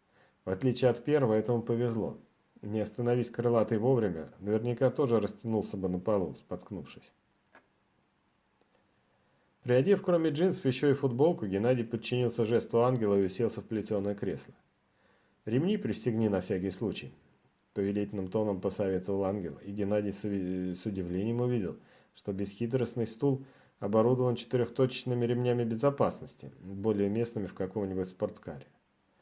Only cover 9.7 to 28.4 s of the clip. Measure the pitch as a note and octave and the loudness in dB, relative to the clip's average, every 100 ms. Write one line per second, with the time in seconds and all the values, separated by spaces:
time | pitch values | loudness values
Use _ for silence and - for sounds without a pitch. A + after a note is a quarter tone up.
9.7 | B2 D#3+ G3 - E3+ D#3+ C#3+ F#3 C#3+ C3+ | 4 6 2 4 2 2 2 0 2 0
10.7 | B2+ C#3+ C3 C3+ A#2+ D#3 F3 G#2 G2 A2+ | 2 2 4 2 2 2 2 -2 0 2
11.7 | B2+ A2+ A2+ - B2 B2 A#2 A2 A#2 - | 2 0 -4 -2 0 0 0 2 2 2
12.7 | A#2 A#2+ B2+ G#2+ G2+ F#2+ - A2+ G#2 - | 2 4 4 2 4 2 2 -2 -2 -6
13.7 | A2 G2 G#2 G2+ G2+ G2+ - - - _ | -6 -2 -2 -2 -2 -4 -4 -8 -20 _
14.7 | _ _ _ _ _ _ _ - B2 F3 | _ _ _ _ _ _ _ -2 0 2
15.7 | G#3+ A#2 G#2 B2+ A2 A2 F#2+ F2+ F#2+ F#2+ | 0 -2 -2 -2 2 2 2 0 -2 -2
16.7 | F2+ G#2+ - C3+ - _ _ _ _ _ | -2 -4 -4 -10 -16 _ _ _ _ _
17.7 | - G2 G2+ G2+ G#2 F#2+ A2 G#2+ F#2+ G2 | -2 0 0 -2 -4 -4 -2 0 0 -2
18.7 | F#2 G2 F#2 F#2 G2 F#2+ G2+ E2+ C#2+ G2 | -2 0 0 -2 -2 0 -2 -6 -10 -12
19.7 | G2+ G2 G#2+ G#2 F#2+ G#2 G2+ F#2 F#2 F#2 | -4 0 0 0 -4 -4 -4 -2 -4 -4
20.7 | F2 A2 G2 F2 F2+ G#2+ A#2 B2 B2 F2+ | -4 -6 -4 -4 -2 -2 0 0 0 -2
21.7 | - _ _ _ _ - F#2+ G2+ - A#2 | -8 _ _ _ _ -8 -6 -6 -4 -2
22.7 | B2+ A2+ B2 A2 - C#3+ C3 - - _ | 0 -2 -2 -6 0 0 0 -4 -20 _
23.7 | - G2+ A2 A2+ B2+ B2+ A#2 - B2+ A#2 | -10 0 4 4 4 2 0 -2 0 0
24.7 | - B2+ - - B2 A#2 B2 B2 A#2+ A2+ | 0 0 0 -4 0 0 0 2 0 0
25.7 | A2+ C#3 C#3 G2+ - - - - - F#2 | 0 0 2 0 0 -12 -16 -18 -18 -14
26.7 | G2 G#2+ G2+ G2+ A2 A2+ A2 F#2 - F#2 | -4 0 2 2 2 -2 -2 -6 -4 -6
27.7 | G#2+ G2 F#2 F#2 - G#2 - | -4 -4 -2 -4 -4 -6 -6